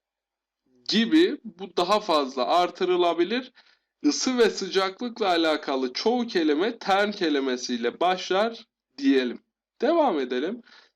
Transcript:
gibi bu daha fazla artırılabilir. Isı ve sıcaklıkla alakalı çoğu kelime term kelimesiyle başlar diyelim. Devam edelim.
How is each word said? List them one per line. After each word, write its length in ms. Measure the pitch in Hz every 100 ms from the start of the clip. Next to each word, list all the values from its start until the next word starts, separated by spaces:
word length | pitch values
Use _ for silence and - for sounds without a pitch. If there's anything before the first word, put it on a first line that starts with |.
| _ _ _ _ _ _ _ 127 -
gibi 480 | 202 226 156 185 285
bu 320 | 220 - 196 -
daha 240 | 175 208
fazla 460 | 208 156 135 131 123
artırılabilir. 1080 | 170 175 170 180 180 175 165 175 240 254 _ _ _ _ _
Isı 360 | 147 143 - 247
ve 120 | 220
sıcaklıkla 800 | 185 190 180 190 190 247 226 202
alakalı 640 | 170 160 151 - 135 131
çoğu 340 | 127 220 247 233
kelime 520 | 190 156 147 208 226
term 320 | - 196 208
kelimesiyle 920 | 208 170 147 135 127 - 120 117 -
başlar 640 | 170 185 - 185 220 233 - _ _ -
diyelim. 440 | 135 135 127 - _ _ _ -
Devam 400 | 240 339 285 160
edelim. 420 | 131 127 151 233 - - _